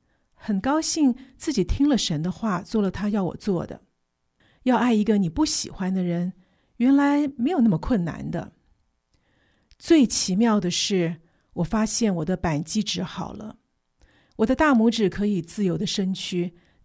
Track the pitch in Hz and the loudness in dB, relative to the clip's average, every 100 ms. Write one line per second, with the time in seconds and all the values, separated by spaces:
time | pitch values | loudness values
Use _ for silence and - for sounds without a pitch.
0 | _ _ _ _ - 190 262 311 311 330 | _ _ _ _ -4 -2 0 0 -2 2
1 | 269 233 - - - 269 175 - 294 247 | 2 0 -8 -8 -2 -2 0 2 2 2
2 | - 151 170 - 220 180 - 220 196 180 | 0 -2 -4 -4 -4 -4 -2 -2 0 -2
3 | 208 208 175 - 214 170 - - _ _ | -2 -2 -2 -4 -4 -4 -4 -12 _ _
4 | _ _ _ _ _ _ 254 240 240 214 | _ _ _ _ _ _ 0 2 2 2
5 | 214 202 175 285 311 - - - 185 190 | 4 2 2 0 0 0 -6 -6 -4 -2
6 | 180 170 180 - _ _ _ - 247 277 | -2 -2 -4 -8 _ _ _ 0 4 4
7 | 285 294 294 285 262 359 226 160 - 220 | 4 2 0 -2 0 2 2 2 0 0
8 | 170 - 143 165 - - _ _ _ _ | -2 -6 -8 -8 -10 -16 _ _ _ _
9 | _ _ _ _ _ _ _ - - 330 | _ _ _ _ _ _ _ -10 2 4
10 | 240 - - 185 233 208 175 - - 190 | 4 2 -2 2 2 2 0 -2 0 0
11 | 170 165 _ _ _ - 160 214 220 - | 0 -4 _ _ _ -6 -2 -2 -2 0
12 | 220 175 156 185 175 147 160 220 - 180 | 0 0 -2 -2 -2 -2 -2 -4 -4 -6
13 | 185 - - - 214 - _ _ _ _ | -8 -8 -12 -12 -16 -18 _ _ _ _
14 | _ _ _ - 220 262 311 233 233 226 | _ _ _ -2 0 4 4 6 4 4
15 | 190 190 208 190 165 208 190 165 202 - | 0 0 -2 -2 -4 -2 -2 0 -2 -2
16 | 190 185 - 180 175 - _ _ | -2 -4 -4 -4 -4 -8 _ _